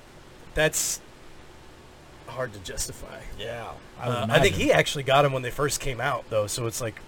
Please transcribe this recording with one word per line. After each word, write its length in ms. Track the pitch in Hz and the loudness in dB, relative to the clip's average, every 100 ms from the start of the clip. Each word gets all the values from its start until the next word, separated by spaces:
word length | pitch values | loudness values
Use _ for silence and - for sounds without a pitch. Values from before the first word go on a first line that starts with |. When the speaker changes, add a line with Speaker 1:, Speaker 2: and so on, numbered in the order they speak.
| - - - - - | -20 -20 -20 -20 -6
Speaker 1:
that's 460 | - 156 - - - - - - - - - - - - - - - - | 2 2 2 -2 -4 -10 -20 -20 -20 -20 -20 -20 -20 -20 -20 -20 -20 -12
hard 260 | 123 127 | -8 -8
to 60 | 104 | -8
justify. 600 | 92 113 - - - 82 - 90 | -10 -8 -8 -8 -14 -14 -12 -10
Speaker 2:
Yeah, 280 | 110 117 104 - - - | -8 -8 -10 -12 -16 -8
I 100 | 120 | -4
would 80 | 120 | -2
Speaker 1:
Uh, 100 | 113 | 4
I 100 | 147 | 6
think 140 | 190 | 6
Speaker 2:
imagine. 60 | 92 | 4
Speaker 1:
he 120 | 277 | 4
actually 320 | 202 156 147 | 4 4 0
got 200 | 131 135 | 4 6
'em 80 | 143 | 6
when 100 | 131 | 2
they 80 | 123 | -4
first 300 | 110 147 - | -2 -2 0
came 200 | 143 117 | -4 -2
out, 240 | 131 127 - | -2 -2 -2
though. 160 | 110 104 | 0 0
So 200 | - 117 | -2 -4
it's 140 | - | -4
like 200 | 117 - | -6 -8